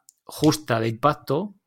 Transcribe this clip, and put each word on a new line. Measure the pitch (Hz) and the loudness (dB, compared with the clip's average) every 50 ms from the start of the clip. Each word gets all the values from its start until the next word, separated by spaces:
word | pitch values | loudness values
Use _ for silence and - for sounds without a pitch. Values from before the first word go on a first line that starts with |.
| _ - - _ _ | _ -20 -20 _ _
justa | - - - 151 156 151 151 - - 120 113 | -16 -4 2 2 2 2 2 -2 -2 -2 0
de | 113 | 0
impacto, | 113 113 110 - 147 147 - - - 139 | -2 -2 0 0 0 0 0 -4 -4 -2
o | 160 202 208 - _ _ | -2 -4 -6 -10 _ _